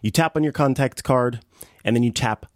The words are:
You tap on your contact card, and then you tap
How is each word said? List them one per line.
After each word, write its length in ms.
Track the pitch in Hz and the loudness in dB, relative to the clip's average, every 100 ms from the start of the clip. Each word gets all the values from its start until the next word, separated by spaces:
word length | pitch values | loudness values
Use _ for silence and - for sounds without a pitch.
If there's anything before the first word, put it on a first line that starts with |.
You 100 | 110 | -2
tap 260 | - 160 151 | 0 0 0
on 60 | |
your 100 | 151 | -2
contact 500 | 143 139 131 135 - | 2 0 2 -2 -2
card, 380 | - 127 123 123 - _ - _ | 0 2 0 -4 -12 _ -20 _
and 100 | - | 0
then 100 | 117 | 2
you 80 | 120 | 2
tap 340 | - 120 107 - | 0 -2 -2 -8